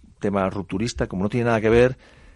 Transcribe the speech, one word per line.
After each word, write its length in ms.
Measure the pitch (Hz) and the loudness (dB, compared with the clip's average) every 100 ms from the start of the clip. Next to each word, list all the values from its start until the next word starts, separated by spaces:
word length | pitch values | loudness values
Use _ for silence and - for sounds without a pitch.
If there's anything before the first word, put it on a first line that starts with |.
| - - | -20 -8
tema 320 | 104 98 95 | -4 0 -2
rupturista, 560 | 98 90 95 117 - 120 | -4 -6 -6 -4 -4 -6
como 160 | 92 | -4
no 60 | 101 | -2
tiene 180 | 123 117 | -2 0
nada 140 | 113 | 0
que 80 | 107 | 4
ver, 260 | 117 123 131 - - - | 4 4 0 -14 -20 -20